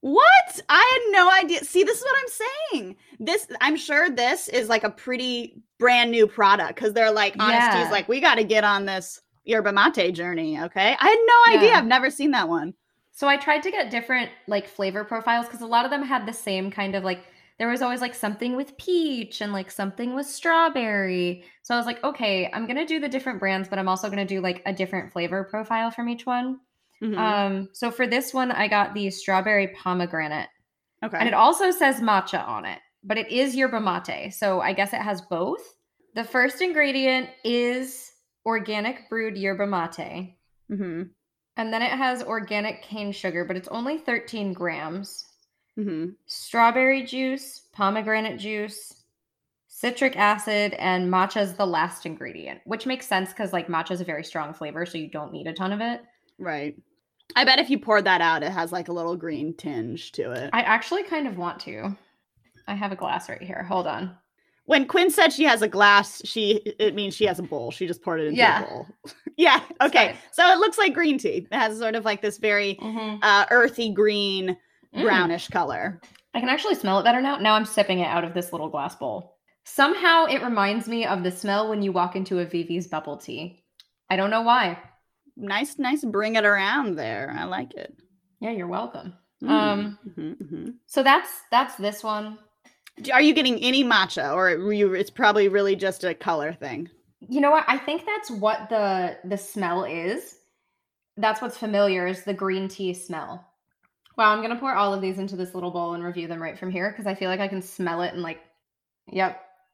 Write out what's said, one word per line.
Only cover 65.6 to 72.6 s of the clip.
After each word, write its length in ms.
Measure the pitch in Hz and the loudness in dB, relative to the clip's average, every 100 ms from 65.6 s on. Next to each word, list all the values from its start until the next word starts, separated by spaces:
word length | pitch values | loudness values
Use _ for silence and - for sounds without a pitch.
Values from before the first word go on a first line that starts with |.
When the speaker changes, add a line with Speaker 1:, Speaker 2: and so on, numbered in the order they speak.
Speaker 1:
a 60 | 208 | 2
glass, 540 | 190 202 202 202 - - | 4 6 6 4 -8 -8
she, 280 | - 208 208 208 - | -2 2 0 0 -2
it 160 | 214 196 | 0 0
means 200 | 202 190 | -6 0
she 100 | 208 | 0
has 120 | 180 | 0
a 60 | |
bowl. 260 | 92 147 120 | -6 -6 -8
She 140 | 117 180 | -6 -6
just 160 | 170 | -6
poured 200 | - 165 | -4 -2
it 60 | 151 | -2
into 100 | 151 | 4
Speaker 2:
Yeah. 260 | 226 208 | 4 4
Speaker 1:
a 40 | - | -2
bowl. 200 | - - - - | -10 -14 -18 -20
<laughs> 320 | - - - | -18 -16 2
Yeah. 240 | 330 269 - | 4 4 0
Speaker 2:
It's 160 | - 285 | 0 2
Speaker 1:
Okay. 220 | 285 208 | 4 2
Speaker 2:
fine. 100 | - - | 0 -12
Speaker 1:
So 200 | - 359 | 4 6
it 60 | 370 | 6
looks 220 | 427 339 | 4 2
like 160 | 392 277 | 0 2
green 240 | 330 269 | 0 0
tea. 280 | - 180 180 | -2 -4 -4
It 20 | |
has 240 | 254 226 220 | -2 -2 -2
sort 160 | 226 226 | -4 -2
of, 80 | |
like, 180 | 220 208 | -2 -2
this 160 | 214 202 | -4 -2
very, 360 | 214 208 | 0 0